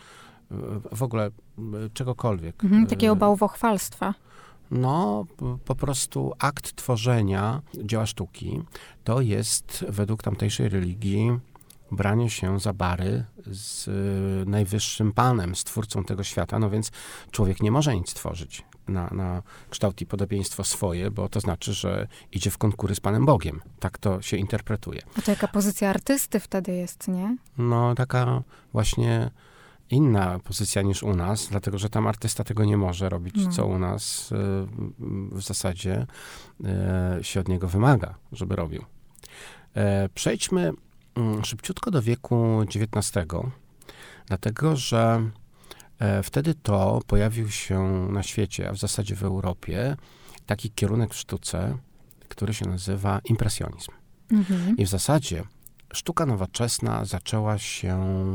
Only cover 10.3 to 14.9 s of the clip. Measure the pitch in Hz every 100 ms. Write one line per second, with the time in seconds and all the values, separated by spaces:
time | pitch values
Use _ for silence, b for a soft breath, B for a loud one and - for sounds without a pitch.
10.3 | 101 107 - 117 95 90 95 101 104 113
11.3 | 123 - - - - - 98 98 107 117
12.3 | - 95 98 104 98 90 87 92 117 117
13.3 | - 104 98 - - - 98 98 98 98
14.3 | 95 95 104 95 104 -